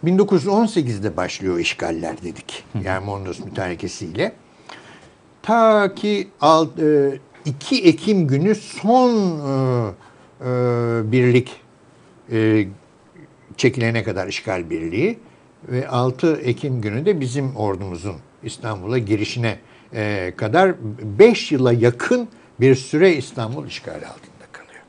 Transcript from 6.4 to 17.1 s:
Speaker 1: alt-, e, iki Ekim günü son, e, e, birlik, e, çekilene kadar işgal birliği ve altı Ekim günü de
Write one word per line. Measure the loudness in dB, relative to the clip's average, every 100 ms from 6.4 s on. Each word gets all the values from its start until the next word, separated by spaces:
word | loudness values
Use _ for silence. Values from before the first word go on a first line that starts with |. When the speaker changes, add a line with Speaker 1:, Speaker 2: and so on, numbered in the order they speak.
Speaker 1:
alt-, | 4 4 2 0
e, | 2 4 2 -2 -12 -12 -8
iki | -8 -4 4
Ekim | 4 4 2 2 2
günü | 2 2 0
son, | -4 -6 2 4 4
e, | 4 0 -2 -2 0 2 0 -2 -6 -20 -20 -20 _
e, | -4 0 0 0 0 -2 0
birlik, | 2 6 4 2 -12 -20 _ _ _ _ -20 -6
e, | 0 4 4 0 -6 _ _ _ -20 -20 _ _ 0
çekilene | 0 2 -2 -2
kadar | -4 -6 -6
işgal | -8 -6 -6 -4
birliği | -6 -4 -2 -2 -4 -14 _ _ _ -8
ve | -6 -4
altı | -2 -2 0 0 0
Ekim | -2 -4 -4 -4
günü | -4 -2
de | -2